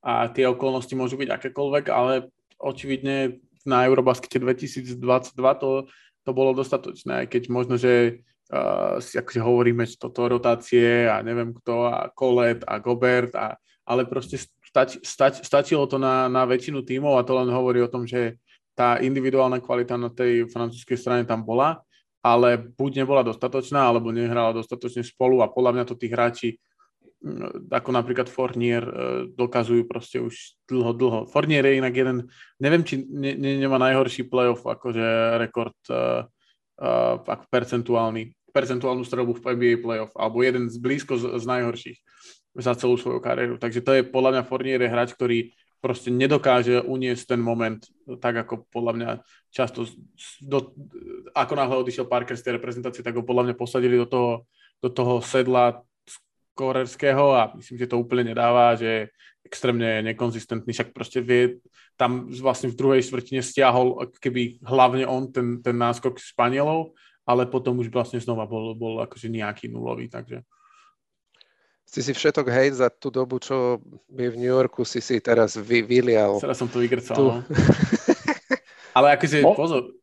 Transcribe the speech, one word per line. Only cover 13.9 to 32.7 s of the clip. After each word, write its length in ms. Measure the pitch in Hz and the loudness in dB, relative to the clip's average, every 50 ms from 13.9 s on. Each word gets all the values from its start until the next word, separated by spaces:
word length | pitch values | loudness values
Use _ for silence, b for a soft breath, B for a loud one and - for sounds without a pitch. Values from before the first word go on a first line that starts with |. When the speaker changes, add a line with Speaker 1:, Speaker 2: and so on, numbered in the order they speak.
| 120 127 127 | -2 -2 -2
Speaker 1:
proste 320 | 123 131 131 120 - - | -2 -4 -8 -8 -8 -12
stač-, 640 | 131 - _ _ _ _ - _ 135 135 135 - - | -12 -12 _ _ _ _ 0 _ 2 2 2 -2 -14
stač-, 400 | - - - - 139 135 139 - | -12 -14 -2 2 2 2 2 0
stačilo 480 | - - - 143 143 - 165 151 139 135 | -6 0 2 2 2 2 0 0 0 0
to 80 | 135 | -2
na, 320 | 135 135 131 131 131 131 127 | -2 0 0 2 2 0 0
na 160 | 127 131 127 | 2 0 2
väčšinu 400 | 123 127 123 123 - 147 135 127 | 2 0 -2 -2 -4 -8 -8 -6
tímov 320 | 127 127 131 147 147 139 | -4 -6 -2 0 2 2
a 80 | 127 123 | 2 2
to 160 | - 131 131 | 2 0 0
len 80 | 127 123 | 0 0
hovorí 320 | 120 127 127 127 120 123 | 0 0 2 2 2 2
o 80 | 120 120 | 2 0
tom, 160 | 123 123 120 | -2 -8 -8
že 320 | 120 123 123 120 113 113 _ b b b b _ _ _ | -4 -2 -2 -2 -2 -4 _ b b b b _ _ _
tá 240 | - 123 120 120 - | 0 2 2 2 2
individuálna 640 | 127 131 135 139 127 131 127 135 131 127 127 127 127 | 0 -2 -2 0 -2 0 2 2 2 2 0 -2 -4
kvalita 320 | - 127 120 123 123 123 | -2 -2 -2 -2 -2 -4
na 160 | 120 120 123 | -4 -4 -6
tej 320 | 120 - 127 123 120 117 117 117 | -4 -2 0 2 2 2 0 -2
francúzskej 480 | - 120 117 117 120 120 - _ 127 117 | -4 -6 -6 -6 -6 -12 -6 _ -6 -4
strane 240 | - 127 123 120 120 | -2 0 0 0 0
tam 160 | 117 117 113 | 0 -2 -4
bola, 400 | 110 113 113 123 135 156 165 165 _ _ _ _ _ _ _ _ | -2 -2 0 2 2 2 0 -2 _ _ _ _ _ _ _ _
ale 400 | _ 123 117 120 123 120 120 120 | _ 4 6 6 6 4 4 2
buď 400 | 117 120 - - 135 139 131 135 | -2 -10 -6 -4 -4 -4 -2 -2
nebola 240 | 135 131 139 135 123 | 0 2 4 4 4
dostatočná, 560 | 117 113 - - 127 131 135 123 - 143 143 | 2 -2 -4 -6 -4 -2 -4 -4 0 2 4
alebo 320 | 135 123 117 117 117 113 | 4 4 4 2 0 -2
nehrala 400 | 113 117 120 117 117 120 117 113 | -4 -2 -2 0 0 2 2 2
dostatočne 480 | 113 113 110 - 127 123 - 123 123 123 | 0 -2 -6 -8 -10 -8 -8 -8 -6 -6
spolu 400 | 120 120 _ _ 127 127 131 127 | -8 -8 _ _ 2 4 6 4
a 80 | 113 - | 4 2
podľa 240 | - 131 127 123 | 2 2 2 2
mňa 120 | 123 123 120 120 | 2 2 -2 -4
to 80 | 120 | -6
tí 160 | 120 123 113 | -8 -6 -4
hráči, 480 | 117 120 120 120 117 - - 117 113 _ _ _ _ _ _ _ _ _ _ _ _ _ - | 0 2 2 0 0 -2 -6 -6 -6 _ _ _ _ _ _ _ _ _ _ _ _ _ -14
mm, 480 | 151 - - - - - - - - | -12 -10 -10 -10 -10 -10 -12 -8 -4
ako 240 | - 123 - - 127 | -4 -2 -2 0 0
napríklad 320 | 123 120 127 123 127 123 123 | 0 0 0 -2 -4 -4 -4
Fournier, 560 | - - 127 123 123 120 120 120 117 117 117 | -4 -4 -4 -4 -2 -2 0 0 0 0 -2
e, 80 | 120 - - 127 127 127 127 127 123 | -4 -8 -6 -4 -4 -4 -4 -6 -8
dokazujú 560 | - - 127 120 - 123 117 113 120 117 117 117 | -4 -4 -4 0 0 -2 0 2 2 0 0 0
proste 320 | - 120 120 - - 127 | -6 -10 -10 -8 -8 -6
už 400 | 120 117 117 - - - _ _ _ _ | -6 -6 -8 -12 -20 -20 _ _ _ _
dlho, 240 | 131 127 120 117 | -2 -2 0 0
dlho. 280 | 117 117 127 127 117 110 113 - | 0 2 0 0 0 0 -6 -2
Fournier 320 | - 147 151 151 156 143 139 | 0 0 2 2 2 4 4
je 160 | 139 139 131 | 4 4 4
inak 160 | 131 127 123 | 2 0 0
jeden, 320 | 131 131 131 127 123 120 127 B B B B B B | 0 0 0 0 -4 -6 -8 B B B B B B
neviem, 240 | 135 143 | 0 2